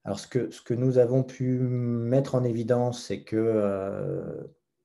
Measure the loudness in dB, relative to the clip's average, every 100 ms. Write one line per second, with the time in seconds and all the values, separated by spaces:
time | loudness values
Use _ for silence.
0 | -8 -8 -4 -4 -4 -8 -6 0 4 6
1 | 6 4 0 -4 -2 0 0 0 0 -2
2 | 2 2 2 0 0 -2 2 2 2 -4
3 | -8 -8 -2 0 2 2 2 0 -4 -4
4 | -4 -6 -6 -10 -12 -18 _ _